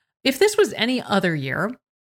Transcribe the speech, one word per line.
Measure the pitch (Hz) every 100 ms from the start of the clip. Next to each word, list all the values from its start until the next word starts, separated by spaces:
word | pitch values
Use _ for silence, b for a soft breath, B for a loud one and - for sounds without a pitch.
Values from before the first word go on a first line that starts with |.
| _ _
If | 262 269
this | 403 415
was | 359
any | - 226 254
other | - 196 180
year, | 156 135 139 185 254 _ _